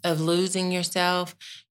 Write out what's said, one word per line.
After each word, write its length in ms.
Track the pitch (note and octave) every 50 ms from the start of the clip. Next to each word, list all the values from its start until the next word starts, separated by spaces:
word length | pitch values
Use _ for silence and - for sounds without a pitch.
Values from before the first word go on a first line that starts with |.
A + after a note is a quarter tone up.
| -
of 180 | F3 E3 D#3
losing 500 | D#3+ E3 E3+ F3 F#3 F#3 F3+ F#3 F#3 F3+
yourself. 640 | F3+ F3+ F3+ F3 - F#3 F3+ F3+ F3+ F3+ F3+ F3 - - - - - - - _